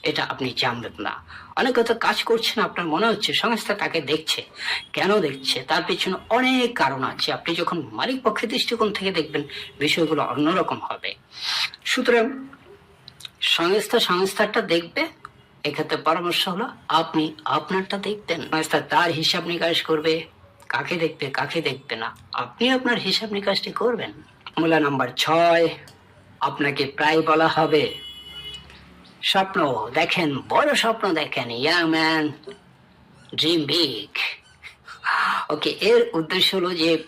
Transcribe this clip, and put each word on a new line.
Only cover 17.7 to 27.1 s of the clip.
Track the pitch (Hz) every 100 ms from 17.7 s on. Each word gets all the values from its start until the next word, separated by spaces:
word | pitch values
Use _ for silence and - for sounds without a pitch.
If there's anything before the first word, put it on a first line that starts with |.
| 190 190 196 196
দেখবেন। | 208 - 165 -
সংস্থা | 156 156 151 147
তার | 151 170 156
হিসাব | 160 185 170
নিকাশ | 170 165 160 -
করবে, | 156 160 160 - - - - -
কাকে | 131 143 175
দেখবে, | 160 156 139 131
কাকে | 139 170 147
দেখবে | 131 - 113
না, | 113 - - -
আপনি | 123 - 247 262
আপনার | 254 226 190
হিসাব | 190 220 202
নিকাশটি | 196 190 - 165
করবেন। | 220 226 127 - - - - -
মূলা | 165 160 147
নাম্বার | 139 127 -
ছয়, | - 165 170 170 165 156 - - _ - - - 139
আপনাকে | 139 143 143 135 -
প্রায় | 151